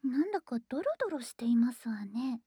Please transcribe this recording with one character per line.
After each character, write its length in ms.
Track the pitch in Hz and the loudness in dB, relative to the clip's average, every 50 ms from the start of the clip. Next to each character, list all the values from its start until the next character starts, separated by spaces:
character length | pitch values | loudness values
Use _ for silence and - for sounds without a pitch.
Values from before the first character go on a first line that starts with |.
| - | -4
な 140 | 269 247 269 311 | -2 0 0 0
ん 60 | 392 | 0
だ 100 | 427 370 | 0 -4
か 180 | - - 247 233 233 _ | -4 -4 -6 -6 -6 _
ド 140 | - 277 | -8 -4
ロ 20 | - 571 640 - | -2 -2 0 0
ド 100 | 539 427 | 0 0
ロ 120 | 330 277 | 0 -4
し 120 | 240 - - | -6 -8 -10
て 100 | _ 240 | _ 2
い 100 | 233 240 | 4 6
ま 160 | 233 233 247 | 6 6 4
す 160 | 240 - - 233 | 2 -4 -6 -6
わ 180 | 220 208 208 | -6 -6 -6
ね。 360 | 196 202 226 254 262 247 233 _ | -6 -6 -4 -4 -2 -4 -6 _